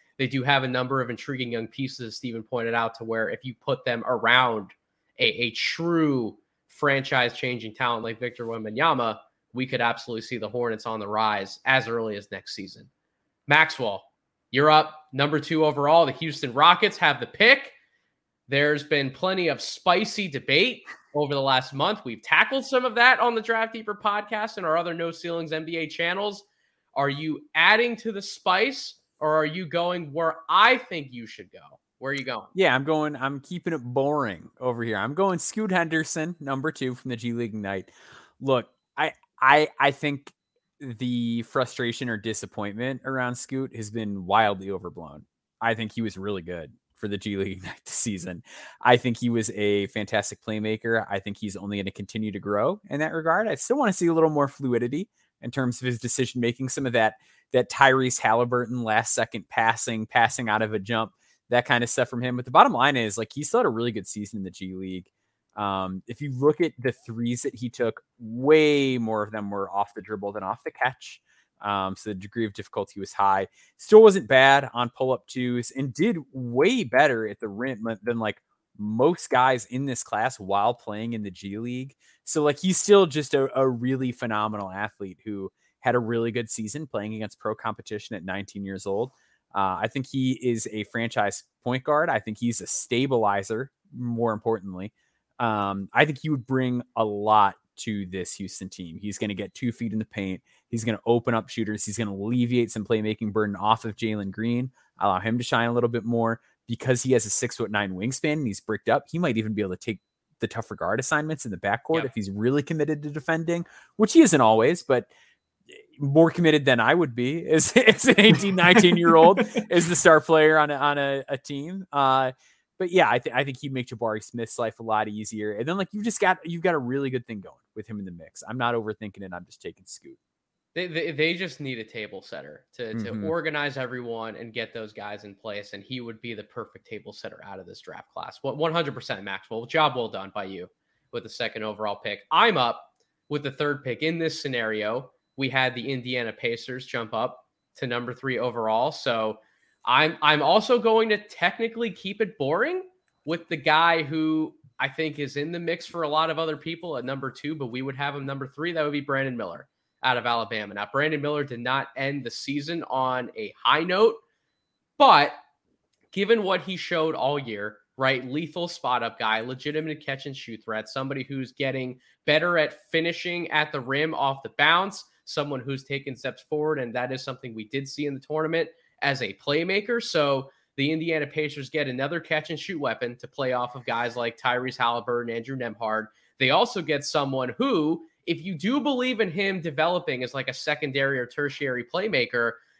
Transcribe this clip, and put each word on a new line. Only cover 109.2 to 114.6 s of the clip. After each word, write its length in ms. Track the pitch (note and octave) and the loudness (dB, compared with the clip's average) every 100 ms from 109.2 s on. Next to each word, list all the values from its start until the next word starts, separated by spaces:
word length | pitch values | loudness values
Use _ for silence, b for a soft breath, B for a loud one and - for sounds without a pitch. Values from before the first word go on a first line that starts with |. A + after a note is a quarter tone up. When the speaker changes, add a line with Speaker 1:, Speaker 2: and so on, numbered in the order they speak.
| F3 A2+ | 0 0
Speaker 2:
even 160 | G#2+ | -2
be 80 | G#2 | -2
able 140 | G2 F2+ | -4 -4
to 20 | |
take 220 | - G2 _ _ _ _ | -8 -8 _ _ _ _
the 80 | A2 | -6
tougher 260 | A#2+ - | -6 -10
guard 260 | - F2 A2+ | -6 -2 -2
assignments 460 | C3 D3+ D#3 D#3 A#2+ | 0 -2 -2 -4 -6
in 60 | |
the 60 | F2+ | -4
backcourt 400 | G2 A2+ - D#3+ | -2 -2 0 -2
Speaker 1:
Yep. 80 | C#3 | -2
Speaker 2:
if 100 | A2+ | -4
he's 160 | G2 | -6
really 320 | G2+ A#2 C#3+ | 0 2 2
committed 400 | C#3+ D#3 D3+ D3+ | 0 -2 -2 -2
to 80 | D3+ | -6
defending, 560 | D3 D#3 E3 E3 E3+ E3+ B B - | -6 -2 0 0 -4 -6 B B 2
which 160 | G#3+ | 6
he 80 | E4 | 8
isn't 200 | C4 D3+ | 10 8
always, 400 | A2+ A2 | 8 8